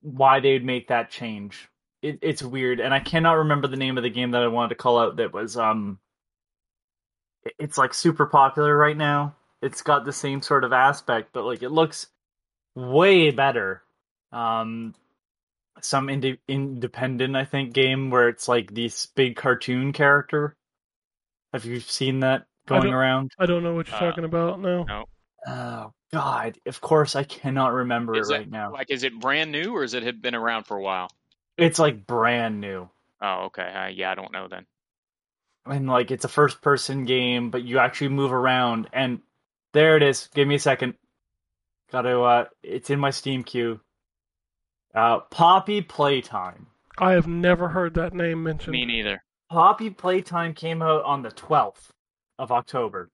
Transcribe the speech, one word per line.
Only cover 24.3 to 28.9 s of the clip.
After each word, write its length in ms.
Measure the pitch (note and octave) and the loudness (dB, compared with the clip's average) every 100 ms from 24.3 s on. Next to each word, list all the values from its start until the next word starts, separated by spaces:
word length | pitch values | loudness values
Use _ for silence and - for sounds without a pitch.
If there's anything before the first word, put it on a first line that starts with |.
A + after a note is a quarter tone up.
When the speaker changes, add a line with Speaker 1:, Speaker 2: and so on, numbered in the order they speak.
| E3+ E3+ F#3+ | -4 -4 -4
Speaker 2:
no. 220 | F#3+ F3+ | -4 -4
Speaker 3:
no. 220 | E3+ G#3 - _ _ _ - | -4 -8 -12 _ _ _ -12
Speaker 1:
Oh, 480 | B2+ B2 A#2 A2 _ _ | -10 -10 -10 -14 _ _
God. 440 | D#3+ C#3 B2 A2+ - - | -6 -4 -4 -6 -8 -12
Of 140 | C3+ | -12
course, 380 | - D#3 D3 C#3 | 2 2 4 -2
I 60 | C#3 | -6
cannot 480 | - C3+ C3+ C3 | -6 -4 0 0
remember 420 | B2 B2 A#2+ A#2 A2+ | 0 -2 -2 0 -2
Speaker 3:
Is 140 | G#2+ | 0
Speaker 1:
it 60 | C#3+ | -4
Speaker 3:
it, 20 | |
Speaker 1:
right 120 | G2+ | -4
now. 220 | G#2+ G#2 | -10 -10
Speaker 3:
like, 180 | C3+ | -10
is 140 | C3+ | -6